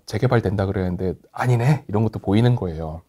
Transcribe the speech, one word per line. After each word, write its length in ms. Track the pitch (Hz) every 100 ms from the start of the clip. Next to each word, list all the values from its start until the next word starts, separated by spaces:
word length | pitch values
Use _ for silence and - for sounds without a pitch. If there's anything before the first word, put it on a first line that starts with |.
| -
재개발된다 600 | 107 127 117 95 98 98
그랬는데 500 | 95 92 87 92 85 _
아니네. 540 | - 123 120 123 143 -
이런 160 | 104
것도 160 | 110 -
보이는 360 | - 107 120 120
거예요. 460 | 92 80 80 80